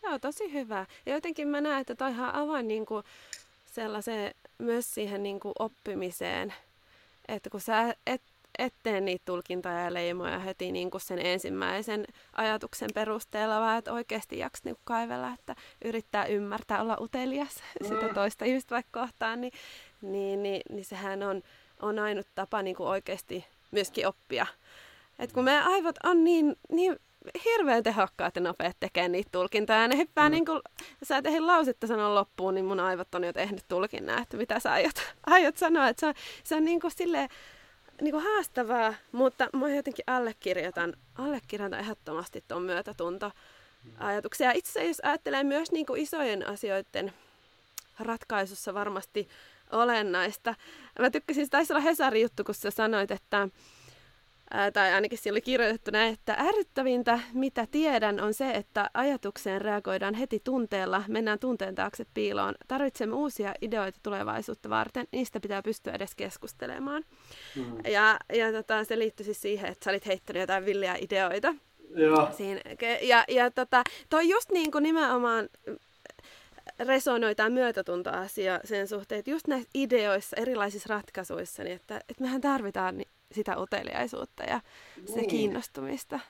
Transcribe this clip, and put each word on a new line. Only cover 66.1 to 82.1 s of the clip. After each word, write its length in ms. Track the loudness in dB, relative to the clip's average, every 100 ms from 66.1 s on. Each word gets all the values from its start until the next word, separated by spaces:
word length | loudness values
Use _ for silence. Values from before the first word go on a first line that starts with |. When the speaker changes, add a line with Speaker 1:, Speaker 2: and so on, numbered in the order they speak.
| -6
Speaker 1:
keskustelemaan. 880 | -10 -8 -16 -10 -10 -8 -6 -6 -10 -18 -20 -20 -14 -10
Speaker 2:
Mm. 220 | -8 -6 0
Speaker 1:
Ja, 280 | 4 6 6 2
ja 180 | 2 2
tota, 320 | 0 0 -2
se 160 | 0 0
liittyi 240 | 0 -2
siis 180 | -8 -4
siihen, 300 | -2 -2 -4
että 120 | -6 -2
sä 40 |
olit 160 | -2 0
heittänyt 340 | -4 -2 -4
jotain 240 | 0 0 2
villiä 300 | 0 0 -2
ideoita. 540 | 0 2 2 2 0 0 _ _ -10 4
Speaker 2:
Joo. 340 | 6 8 4 0
Speaker 1:
Siinä, 240 | -6 -6 -8 -4
ke-, 240 | -2 0 6
ja, 180 | 6 8
ja 240 | 6 4
tota, 320 | 2 4 4 4 -4 0
toi 200 | 4 6
just 200 | 4 4
niinku 280 | 2 2 4
nimenomaan 720 | 4 4 4 4 4 2 0 _ -14 -14 _ _ -20 -20 -20 -20 -20 -20 -20 -8
resonoi 560 | 2 4 4 2 2 2
tää 140 | 2
myötätuntoasia 1080 | 4 2 0 -2 -4 -2 -4 -4 -2 0 0
sen 240 | -2 -4 -2
suhteen, 320 | -6 -6 -6
että 120 | -4
just 160 | -4 0
näissä 220 | -2 -2
ideoissa, 640 | -2 2 4 4 2 0 -4
erilaisissa 540 | -2 0 -2 -4 -4
ratkaisuissa, 720 | -4 -4 -10 -8 -8 -8 -8
niin 120 | -8 -8
että, 220 | -10 -12
että 260 | -10